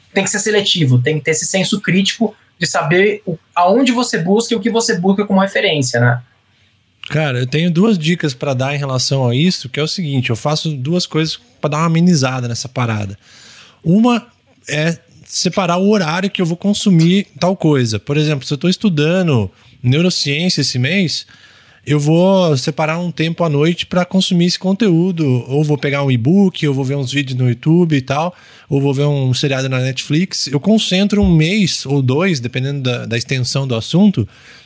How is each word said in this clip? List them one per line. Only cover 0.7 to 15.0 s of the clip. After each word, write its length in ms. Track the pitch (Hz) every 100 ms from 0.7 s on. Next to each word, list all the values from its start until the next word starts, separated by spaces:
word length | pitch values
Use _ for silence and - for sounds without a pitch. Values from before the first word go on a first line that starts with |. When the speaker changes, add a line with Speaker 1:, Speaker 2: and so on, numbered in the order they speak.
| 180 139 123
Speaker 1:
tem 160 | 135 156
que 60 |
ter 80 | -
esse 140 | 156 -
senso 340 | 190 185 196
crítico 560 | - 185 196 - 214 - _ -
de 100 | 165
saber 540 | 180 156 180 208 202 -
o, 120 | 160 _ -
aonde 380 | 180 226 254
você 240 | 240 - 202
busca 360 | 165 208 226
e 40 | 226
o 20 |
que 100 | 226
você 300 | 226 226 180
busca 260 | 190 196 202
como 140 | 190
referência, 580 | 196 214 202 156 131 120
né? 200 | 123 123 - _ _ _ _ _ _ _ -
Speaker 2:
Cara, 300 | 147 151 123
eu 80 | 127
tenho 240 | 147 175
duas 260 | 165 220 190
dicas 360 | 151 175 151
pra 200 | 127 147
dar 220 | 127 135 143
em 20 |
relação 500 | 139 131 - 139 123
a 40 |
isso, 360 | 123 180 - 123
que 100 | -
é 40 |
o 40 | 156
seguinte: 420 | - 151 135 127
eu 60 | 113
faço 340 | 147 156 160 143
duas 300 | 135 175 -
coisas 320 | 156 160 - _ _
pra 80 | 151
dar 80 | 147
uma 80 | 165
amenizada 640 | 165 175 160 131 127 120
nessa 180 | 117 123
parada. 500 | 131 120 107 98 101 _ - - - - _
Uma 460 | 160 196 240 233 - _ _ _ -
é 300 | 147 165 160